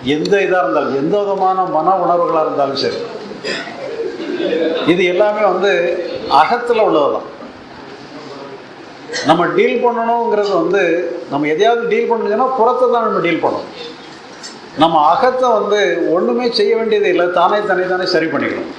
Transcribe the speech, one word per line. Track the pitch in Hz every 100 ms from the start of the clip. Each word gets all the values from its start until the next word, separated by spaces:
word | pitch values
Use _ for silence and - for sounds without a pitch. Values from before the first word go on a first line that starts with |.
எந்த | 123 151 175 196
இதா |
இருந்தாலும், | 185 185 175 151 127 135
எந்த | 147 208
விதமான | 202 190 185 190
மன | 180 156 160
உணர்வுகளா | 190 175 175 165 160
இருந்தாலும் | 160 139 139 135
சரி, | 120 - 160 - - - 415 - - - 554 453 - - - - - 160 160 - -
இது | 175 175
எல்லாமே | 180 208 208
வந்து | 208 180 196 180 175 175 170 - -
அகத்துல | 135 170 240 240 233
உள்ளதுதான். | 196 160 139 113 - - - - - - - - - - 139 139 139 - - - - - - - -
நம்ம | 170 170
டீல் | 180 233 247 240
பண்ணணுங்கிறது | 233 226 233 226 208 202
வந்து, | 180 165 190 175 165 170 - -
நம்ம | 139 147
எதையாவது | 156 220 233 196
டீல் | 220 233
பண்ணணும்னா | 226 202 214 262 262
புறத்தை | 233 247 247
தான் | 233
நம்ம | 220 185
டீல் | 170 160
பண்ணணும். | 135 107 - - - - - - - - - - - -
நம்ம | 160 165 151
அகத்தை | 170 247 254 254
வந்து | 220 196 208 190 170 156
ஒண்ணுமே | 165 226 240 247
செய்ய | 233 208 226
வேண்டியது | 226 208 202
இல்லை, | 175 175
தானே, | 175 175 208
தானே, | 196 180
தானே | 180 185 185
சரி | 160 160
பண்ணிக்கணும். | 139 117 95 87